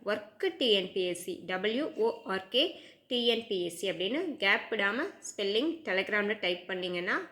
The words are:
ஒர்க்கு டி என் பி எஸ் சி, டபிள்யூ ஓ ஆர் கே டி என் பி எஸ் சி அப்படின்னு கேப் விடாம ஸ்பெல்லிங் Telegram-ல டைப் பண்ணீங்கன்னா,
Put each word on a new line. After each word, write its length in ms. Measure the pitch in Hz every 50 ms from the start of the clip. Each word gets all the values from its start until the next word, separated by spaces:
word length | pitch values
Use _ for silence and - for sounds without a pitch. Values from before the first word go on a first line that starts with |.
| -
ஒர்க்கு 520 | - - 208 - - - - - 381 349 -
டி 120 | 285 240
என் 220 | 208 196 185 185 -
பி 120 | 196 180
எஸ் 180 | 180 175 175 -
சி, 200 | - 180 - 185
டபிள்யூ 460 | 175 185 185 185 214 220 247 302 302 -
ஓ 280 | - 214 226 - - -
ஆர் 240 | - 190 190 190 -
கே 320 | - 247 302 381 - - - - - - _
டி 200 | - 262 240 233
என் 200 | 233 233 220 226
பி 180 | - 214 185 175
எஸ் 140 | 170 170 -
சி 120 | - 190
அப்படின்னு 460 | 170 165 180 196 240 302 370 349 262
கேப் 240 | - - 196 202 226 - -
விடாம 300 | 226 214 202 196 208 240 214 202 - -
ஸ்பெல்லிங் 640 | - - - - 208 196 202 220 269 320 320 - -
Telegram-ல 520 | 233 185 190 196 190 208 208 202 202 214 208
டைப் 260 | - 180 180 175 -
பண்ணீங்கன்னா, 600 | - 190 185 180 180 180 175 175 196 240 330 370 -